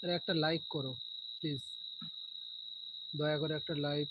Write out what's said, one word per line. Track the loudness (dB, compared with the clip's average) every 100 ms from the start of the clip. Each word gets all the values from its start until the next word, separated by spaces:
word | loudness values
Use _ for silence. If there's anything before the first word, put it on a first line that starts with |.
আর | 4
একটা | 2 6
লাইক | 6 6 4 2
করো | 0 0 -2 -6 -8 -8
প্লিজ, | -4 -2 -2 -4 -10 -10 -8 -10 -10 -10 -12 -12 -12 -12 -12 -10 -10 -6
দয়া | 0 2 2
করে | 2
একটা | 0 0
লাইক | 0 2 2 0